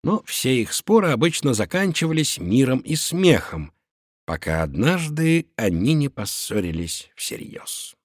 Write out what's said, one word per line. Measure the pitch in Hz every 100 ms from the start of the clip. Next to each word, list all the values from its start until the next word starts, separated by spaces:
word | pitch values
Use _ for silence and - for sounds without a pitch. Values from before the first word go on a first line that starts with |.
Но | 147 220
все | - - 131 127
их | 107
споры | - - 220 180
обычно | 123 165 - 143
заканчивались | 107 95 185 196 160 165 160 147 -
миром | 87 117 131 131
и | - 156
смехом, | - 170 185 113 - 80 76 _ _ _ _ _ -
пока | 80 - 80
однажды | 80 69 131 180 160 151 160 165 - -
они | 107 85 113
не | 156 139
поссорились | - 101 - - 104 90 80 82 - - -
всерьез. | - - - - - - - _